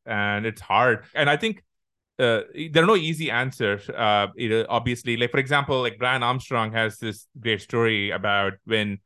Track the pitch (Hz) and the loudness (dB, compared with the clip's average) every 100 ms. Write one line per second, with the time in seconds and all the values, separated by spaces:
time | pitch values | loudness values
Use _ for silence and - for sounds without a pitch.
0 | - 104 104 104 110 107 - 98 123 110 | -6 -2 -2 -2 -4 -8 0 2 4 2
1 | - - 143 147 226 - _ _ _ _ | -4 -2 2 2 -2 -6 _ _ _ _
2 | _ - 123 110 - - 160 156 175 208 | _ 0 2 2 -2 -10 0 2 4 4
3 | 156 160 156 117 131 - 107 101 - - | 2 -4 -2 -2 -2 -2 -2 -2 -4 -2
4 | 110 104 101 - 120 110 110 117 120 120 | 2 4 2 -2 0 0 0 -2 -2 -4
5 | 123 117 120 139 135 143 139 131 123 107 | -4 -2 0 0 0 0 0 -2 -2 -2
6 | 127 131 120 127 - 123 110 113 110 - | 0 0 0 -2 -2 -2 0 0 -2 -2
7 | 113 101 - 135 113 104 - 120 113 107 | -8 -8 -14 -10 -4 -4 -2 0 2 0
8 | 101 90 104 101 98 98 - 110 104 98 | -2 -2 0 0 0 -4 -2 -2 -2 -6